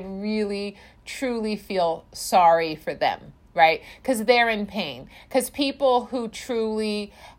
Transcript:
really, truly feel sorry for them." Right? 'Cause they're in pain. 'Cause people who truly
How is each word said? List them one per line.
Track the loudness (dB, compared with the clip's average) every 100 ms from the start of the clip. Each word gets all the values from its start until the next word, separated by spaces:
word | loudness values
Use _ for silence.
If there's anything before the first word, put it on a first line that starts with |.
really, | -4 -8 -4 -4 -4 -6 -10 -12 -20 -20
truly | -18 -8 -6 -4 -4
feel | -6 -4 -2 0 -2 -10
sorry | -12 2 6 6 6 2
for | -4 -8
them." | -2 -2 -2 -10 -20 _
Right? | 4 4 4 -6 -8
'Cause | -4 0
they're | 4 4 4
in | 0 -4
pain. | -6 -8 -10 -16 -20 -4
'Cause | -2 -2
people | -2 -4 0 2 2 0
who | -6 -6
truly | -10 -6 -4 -2 -2 -2 -4 -8 -14 -20